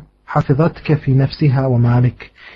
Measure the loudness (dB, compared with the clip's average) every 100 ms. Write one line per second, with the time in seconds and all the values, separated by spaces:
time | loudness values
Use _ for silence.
0 | -8 _ -6 -4 -2 0 0 -2 -4 -2
1 | 0 0 0 0 0 0 0 0 2 2
2 | 0 -4 -20 _ -20